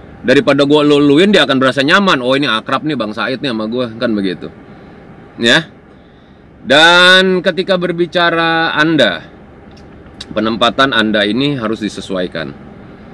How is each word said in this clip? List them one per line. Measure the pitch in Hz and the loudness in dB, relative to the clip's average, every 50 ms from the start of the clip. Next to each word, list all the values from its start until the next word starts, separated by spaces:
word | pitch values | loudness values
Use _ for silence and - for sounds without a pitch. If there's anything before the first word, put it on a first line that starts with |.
| - - - - | -20 -20 -20 -8
Daripada | - 107 127 139 139 - 139 139 | -2 0 2 2 2 2 2 0
gue | 143 139 147 151 147 | 2 2 2 2 4
lu-luin, | 147 147 143 147 147 139 147 185 208 208 | 4 4 4 4 4 4 4 4 4 4
dia | 185 | 2
akan | 151 135 139 131 | 2 2 0 0
berasa | 135 131 - 143 | 0 0 0 0
nyaman. | 135 143 175 196 202 190 170 139 | 0 2 2 2 2 2 0 0
"Oh, | 123 123 131 139 | 0 0 0 0
ini | 147 | 0
akrab | 135 113 110 113 - 135 123 - | 0 -2 -4 -4 -4 -6 -4 -4
nih | 156 156 | -4 -4
Bang | 127 113 104 107 113 | -4 -6 -6 -6 -6
Said | 107 110 131 117 | -6 -6 -6 -6
nih | 143 139 | -6 -6
sama | 117 110 110 | -6 -4 -6
gue," | 110 113 123 127 117 110 113 | -6 -4 -6 -6 -6 -6 -6
kan | 123 120 110 | -4 -2 -2
begitu. | 104 98 95 87 - 87 82 - - - - - - - - - - - - - - - - - - | -2 -2 -4 -6 -6 -10 -14 -16 -18 -20 -20 -20 -20 -20 -20 -20 -20 -20 -20 -20 -20 -20 -20 -10 -4
Ya. | 113 117 127 156 165 - - - - - - - - - - - - - - - - - - - | 0 2 2 2 0 -4 -10 -20 -20 -20 -20 -20 -20 -20 -20 -20 -20 -20 -20 -20 -20 -20 -20 -16
Dan | - - 127 147 160 175 175 175 180 185 185 185 190 190 185 185 | -2 2 2 4 4 6 4 4 6 6 4 4 4 2 0 0
ketika | 160 196 175 160 185 - 196 180 | -2 -2 -4 -2 -2 -2 -2 -2
berbicara | 175 180 170 170 175 165 - 180 175 170 170 165 165 165 165 165 165 160 - 139 | -2 -4 -2 -4 -4 -2 0 0 0 0 0 0 0 0 0 0 -2 -2 -2 0
Anda, | 151 165 165 151 127 104 87 80 - - - - - - - - - - - - - - - - - - - - - - | 0 0 2 2 2 0 0 -4 -8 -14 -20 -20 -20 -20 -20 -20 -20 -20 -20 -20 -20 -20 -20 -20 -20 -20 -20 -20 -18 -8
penempatan | - 110 107 113 113 107 120 117 107 - 135 135 127 | -6 -4 -2 -2 0 0 0 0 2 2 0 0 2
Anda | 113 110 110 104 107 101 104 | 0 0 0 0 0 0 0
ini | 104 123 139 147 147 135 | 0 -2 -2 -2 -4 -4
harus | 113 107 113 107 107 | -6 -6 -6 -6 -6
disesuaikan. | 101 - - 98 - 98 92 90 90 - 85 80 71 71 - - - - - - - - - - - | -6 -8 -8 -10 -8 -6 -6 -6 -6 -6 -8 -10 -10 -12 -16 -20 -20 -20 -20 -20 -20 -20 -20 -20 -20